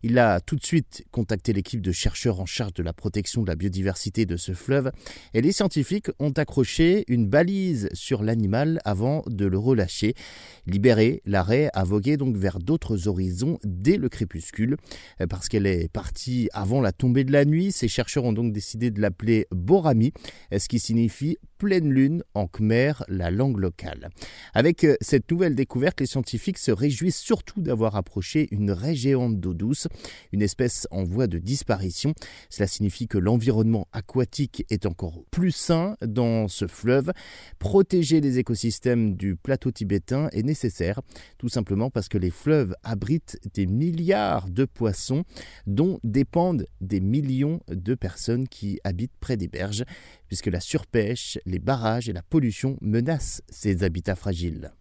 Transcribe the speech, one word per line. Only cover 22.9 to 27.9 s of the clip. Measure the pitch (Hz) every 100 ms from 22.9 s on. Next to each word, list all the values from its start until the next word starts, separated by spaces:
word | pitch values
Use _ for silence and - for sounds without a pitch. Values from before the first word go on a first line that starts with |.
| 151 -
la | 98 85
langue | 95 135 110
locale. | 92 82 - 73 85 - - - -
Avec, | - 143 170 156
euh, | 139
cette | - 139 -
nouvelle | 170 180 135
découverte, | 135 123 139 -
les | 135
scientifiques | 135 120 113 - 185
se | -
réjouissent | 101 143 131 180 -
surtout | - 226 - -
d'avoir | 156 120 110